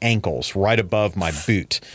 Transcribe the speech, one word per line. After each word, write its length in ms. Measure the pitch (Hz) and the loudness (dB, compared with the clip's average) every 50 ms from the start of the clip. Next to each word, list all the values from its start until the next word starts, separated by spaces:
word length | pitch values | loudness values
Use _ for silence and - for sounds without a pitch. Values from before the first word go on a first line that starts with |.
ankles, 540 | 120 117 113 107 - 87 71 64 - - - | 0 0 2 2 0 -2 -2 -4 -4 -4 -2
right 240 | 98 98 107 117 113 | 0 2 4 4 2
above 380 | 104 87 107 107 104 98 - | 2 2 0 0 2 0 0
my 160 | 98 87 82 78 76 - | 0 -2 0 -2 0 0
boot. 360 | - 107 92 - - - - - - | 0 0 0 0 -2 -6 -8 -8 -12